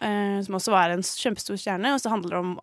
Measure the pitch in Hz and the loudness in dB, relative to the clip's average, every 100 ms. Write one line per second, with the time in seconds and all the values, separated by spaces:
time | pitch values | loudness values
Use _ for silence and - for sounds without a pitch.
0 | 214 208 202 202 196 190 226 196 170 175 | -2 0 0 0 -2 -4 4 4 4 2
1 | 185 - 254 208 - 202 - 185 226 277 | -2 -2 -2 -2 -4 -6 -4 0 2 0
2 | 233 220 180 175 180 180 | 0 -2 0 -2 -2 -2